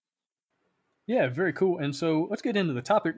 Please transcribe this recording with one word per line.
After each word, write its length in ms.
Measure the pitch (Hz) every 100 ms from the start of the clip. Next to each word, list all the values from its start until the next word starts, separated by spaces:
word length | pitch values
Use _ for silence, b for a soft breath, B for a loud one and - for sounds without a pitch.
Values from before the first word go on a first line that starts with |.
| _ _ _ _ _ _ _ _ _ _ -
Yeah, 220 | 240 135
very 240 | 123 185
cool. 260 | - 190 175
And 160 | 143
so 320 | 139 165 156 175
let's 120 | 208
get 140 | - 208
into 160 | 175
the 100 | 123
topic. 340 | - 214 -